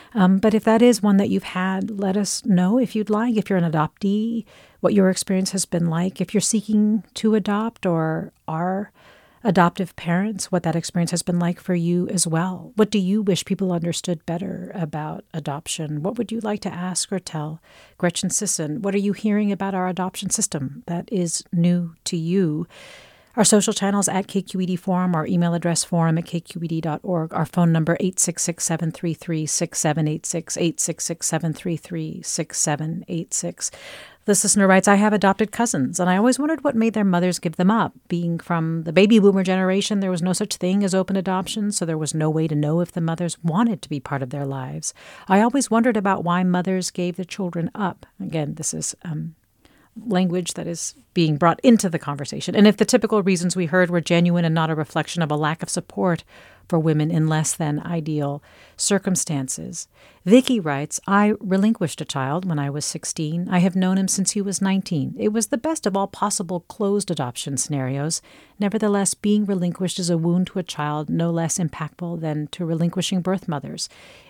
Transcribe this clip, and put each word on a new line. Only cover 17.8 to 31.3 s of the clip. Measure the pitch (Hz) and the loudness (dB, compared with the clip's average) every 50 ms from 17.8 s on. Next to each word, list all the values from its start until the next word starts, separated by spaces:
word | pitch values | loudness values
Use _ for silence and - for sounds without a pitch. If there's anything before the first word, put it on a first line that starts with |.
| - - _ - | -20 -20 _ -2
Gretchen | - 175 170 - - 175 | -2 -2 0 -2 -2 -2
Sisson? | - - 214 185 - - 160 147 151 - | -2 -2 -2 -4 -4 -4 -4 -4 -4 -4
What | 190 196 190 | -2 -2 0
are | 202 | 0
you | 202 202 196 | 0 0 -2
hearing | - - 214 202 208 214 202 196 | -2 0 0 0 2 2 0 0
about | - 196 196 196 | -2 -4 -4 -2
our | 185 180 | -2 -2
adoption | 185 180 175 180 185 - - 202 185 | -2 -2 -2 -4 -4 -6 -8 -6 -4
system | - - 214 - - 147 131 135 139 - - | -4 -2 -2 -2 -4 -4 -4 -6 -8 -10 -8
that | - 170 170 - - 233 | -6 -6 -6 -6 -4 -2
is | 185 175 165 - - - _ - | -2 -2 -2 -4 -6 -8 _ 0
new | 170 170 175 175 175 175 165 165 - _ | 2 2 4 2 2 0 -4 -8 -12 _
to | - - | -6 -6
you? | 170 160 165 180 196 185 156 151 156 165 - - - - - - - - - - _ _ _ _ | -4 -2 0 2 2 2 2 0 -2 -4 -8 -10 -16 -20 -20 -20 -20 -20 -20 -20 _ _ _ _
Our | 247 208 | 2 4
social | - 220 208 196 - 202 | 6 6 4 4 2 0
channels | - 202 196 202 202 190 - | -2 0 0 2 0 0 0
at | 180 190 196 - | 0 -2 -2 -2
K | - 196 | -2 -4
Q | 185 - - 185 185 | -4 -2 -4 -4 -2
E | |
D | 175 185 | -2 -2
Forum, | 170 - 196 180 180 180 180 175 | -2 -2 0 0 2 2 2 2
our | 160 156 | 0 0
email | - - 170 175 170 170 | 0 2 2 2 2 2
address | 170 160 170 165 - - | 0 0 0 0 -2 -2
forum | - 180 170 165 165 160 | 0 0 2 2 2 2
at | 165 170 | 0 -2
K | - - 170 | -4 -6 -8
Q | - - - 170 170 | -8 -8 -8 -8 -6
E | 160 | -4
D | 165 160 | -4 -4
dot | 165 165 147 151 - | -2 -4 -4 -4 -4
org, | 202 180 165 160 160 - | -4 -2 -2 -2 -2 -2
our | 180 160 | -2 -4
phone | - - 180 175 170 165 | 0 2 2 4 4 4
number | 165 156 160 170 - | 4 2 2 0 0
eight | - 185 - - | 0 -2 -2 -2
six | - - 165 - - | -2 -2 -2 -4 -4
six, | - 170 - - | -4 -4 -4 -4
seven | - 170 156 175 160 160 | -4 -4 -2 -4 -6 -6
three | - - 170 156 | -4 -4 -6 -6
three, | - - - 165 156 156 | -6 -6 -4 -4 -4 -2
six | 147 - - 170 165 - - | -4 -2 -2 -4 -4 -4 -2
seven | - 160 151 165 160 151 | -2 0 0 0 0 0
eight | 151 160 - | -2 -4 -6
six, | - - 165 160 - - | -6 -6 -6 -6 -6 -4
eight | - 175 165 - - | -2 -2 -2 -2 -2
six | - - 160 - - | -4 -4 -4 -6 -6
six, | - 170 - - | -6 -6 -6 -4
seven | - | -2